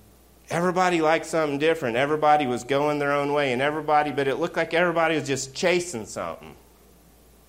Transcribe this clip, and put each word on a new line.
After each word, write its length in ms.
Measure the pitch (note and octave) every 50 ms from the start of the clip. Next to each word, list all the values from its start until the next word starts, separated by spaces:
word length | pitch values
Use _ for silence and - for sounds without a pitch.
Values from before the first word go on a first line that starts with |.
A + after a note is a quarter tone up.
| - - - _ _ _ - - - -
Everybody 520 | - E3 F3 F#3 E3+ F#3 F#3 F3+ F3 E3
liked 260 | D#3 D#3 E3 E3 E3
something 320 | - - D#3+ D#3 D3 C#3 C#3
different. 380 | D#3 D#3+ D#3+ D#3+ D3+ A#2+ A2
Everybody 500 | B2 C#3 C#3+ D#3 D3+ D3+ D3+ D3+ D3+ D3
was 180 | B2 B2 A2+ A2+
going 340 | - C#3 C#3 D3 D3+ D3 D3
their 140 | C#3+ C#3+ C#3+
own 200 | C#3+ C#3+ C#3+ C#3+
way, 200 | D3 C#3+ C3+ B2
and 100 | B2 C#3
everybody, 480 | D3 D3+ D#3 D3 D3+ D3+ D3 D3+ D3+
but 160 | C3 C#3 C#3
it 100 | C3+ B2+
looked 200 | B2+ E3 F3 -
like 180 | F3 D#3+ - E3+
everybody 400 | E3 F3+ F3 E3 E3+ E3 D#3+ E3
was 120 | D3+ C3+
just 280 | C3+ C3+ B2 - - -
chasing 520 | - F#3+ F3 F3+ F3+ F3 - - A2+ G#2
something. 500 | - - A2 F#2 E2+ D#2 - - D#2+ C#2 - - - - - - - - - _ - - _ _ _ - _ _